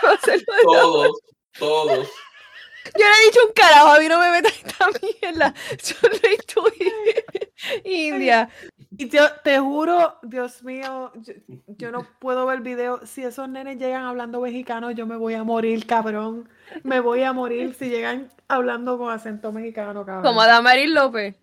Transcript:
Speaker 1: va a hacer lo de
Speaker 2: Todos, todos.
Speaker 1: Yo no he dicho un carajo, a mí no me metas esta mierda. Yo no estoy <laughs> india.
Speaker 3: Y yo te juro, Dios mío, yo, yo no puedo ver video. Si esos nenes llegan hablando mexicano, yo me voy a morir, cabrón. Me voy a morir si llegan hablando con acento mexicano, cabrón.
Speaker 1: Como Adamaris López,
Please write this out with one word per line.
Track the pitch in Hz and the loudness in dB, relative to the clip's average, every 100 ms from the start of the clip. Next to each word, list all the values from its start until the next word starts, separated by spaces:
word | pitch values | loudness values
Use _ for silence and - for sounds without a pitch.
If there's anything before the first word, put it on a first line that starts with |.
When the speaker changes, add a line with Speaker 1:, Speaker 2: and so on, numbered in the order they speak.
Speaker 1:
va | - | 4
a | |
hacer | 403 - 370 - | 2 2 -2 0
lo | |
de | 415 | 2
Speaker 2:
Todos, | - - 494 151 127 - _ _ _ - | 6 6 4 4 0 -2 _ _ _ -8
todos. | 151 156 151 131 139 - - - - - - - - - | -2 0 0 -2 -4 -14 -20 -20 -20 -20 -20 -20 -6 2
Speaker 1:
Yo | 415 | 4
no | |
he | 427 440 | 6 6
dicho | 466 440 | 6 4
un | |
carajo, | 440 359 294 302 | 6 8 10 10
a | 294 | 8
mí | 320 | 6
no | 330 | 2
me | 349 | 2
metas | 349 427 | 2 0
esta | - - - 370 466 | -2 -10 -2 -2 -2
mierda. | 392 - 370 330 277 - - - | -6 -8 -6 -2 -2 -2 -14 -12
Yo | - - | -10 0
no | 466 427 427 | 0 2 0
estoy | 403 - 440 392 - 359 440 427 453 - - 440 - - 494 | 0 -2 0 0 0 -4 -2 -2 -2 -4 -10 -14 -14 -10 -8
<laughs> | |
india. | 381 370 302 285 269 226 226 - - _ _ 196 | -6 -6 -4 -2 0 0 0 -8 -20 _ _ -16
Speaker 3:
Y | 247 | -2
yo | 294 294 294 | 2 2 2
te | 294 269 | 0 0
juro, | 277 294 320 349 320 - | 0 -2 0 0 0 -2
Dios | 233 254 247 - | -14 -10 -10 -12
mío, | 247 262 269 262 254 | -16 -12 -12 -12 -14
yo, | 226 220 - _ 127 - | -18 -20 -20 _ -20 -20
yo | 208 240 | -16 -12
no | 247 254 _ | -12 -14 _
puedo | 262 254 | -6 -4
ver | 254 262 | -4 -4
video. | 240 247 247 247 214 | -6 -8 -6 -8 -12
Si | - | -12
esos | 247 247 269 | -12 -10 -14
nenes | 262 277 254 | -14 -14 -10
llegan | 254 262 | -8 -6
hablando | 254 247 240 240 | -8 -10 -10 -8
mexicano, | 247 247 254 233 240 | -8 -8 -10 -10 -10
yo | 233 226 | -10 -10
me | 226 | -8
voy | 226 | -8
a | 226 | -6
morir, | 220 226 226 226 220 | -4 -4 -2 -4 -2
cabrón. | 233 220 208 220 233 240 _ - 320 | -4 -4 -6 -8 -12 -16 _ -20 -14
Me | 269 254 | -4 -2
voy | 240 240 | 0 0
a | 262 | -2
morir | 254 247 240 254 254 | -4 -6 -6 -8 -8
si | 254 | -8
llegan | 233 233 247 269 _ - | -6 -6 -8 -12 _ -6
hablando | 269 247 240 247 247 | -4 -2 -6 -6 -8
con | 240 | -8
acento | 220 220 214 220 | -10 -12 -12 -12
mexicano, | 214 233 220 208 202 | -12 -12 -12 -12 -12
cabrón. | 196 190 | -12 -4
Speaker 1:
Como | 196 226 | -2 2
Adamaris | 226 233 240 254 294 | 4 4 6 4 2
López, | 311 269 233 202 196 | 2 0 -2 -10 -12